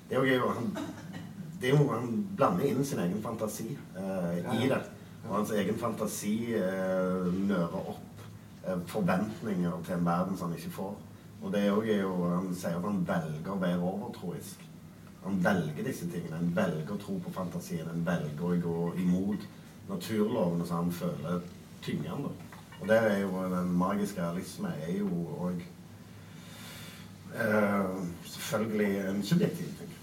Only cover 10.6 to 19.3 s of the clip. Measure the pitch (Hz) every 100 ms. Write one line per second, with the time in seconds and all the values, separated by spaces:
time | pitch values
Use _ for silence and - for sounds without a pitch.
10.6 | 90 104 98 107 - - - - 98 101
11.6 | 101 104 110 101 95 90 87 87 92 87
12.6 | 90 85 101 101 85 90 78 76 87 98
13.6 | 90 87 87 98 117 - 90 - - -
14.6 | - - - - - - 92 98 95 95
15.6 | 78 - - - 85 85 - 82 87 87
16.6 | 92 78 76 104 - 95 87 90 87 82
17.6 | - 85 82 85 85 82 73 73 87 87
18.6 | 85 82 85 87 90 90 98